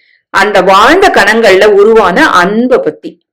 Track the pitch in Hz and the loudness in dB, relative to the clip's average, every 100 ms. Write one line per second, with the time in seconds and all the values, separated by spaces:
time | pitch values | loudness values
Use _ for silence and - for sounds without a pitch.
0 | _ _ _ 190 202 202 180 190 233 359 | _ _ _ -4 -2 0 0 2 2 2
1 | 392 220 202 226 220 185 208 202 208 226 | 0 0 0 0 0 2 2 2 2 2
2 | 185 202 320 180 175 220 254 262 156 - | 0 0 0 0 -2 -2 -2 -2 -4 -10
3 | 170 - _ | -16 -20 _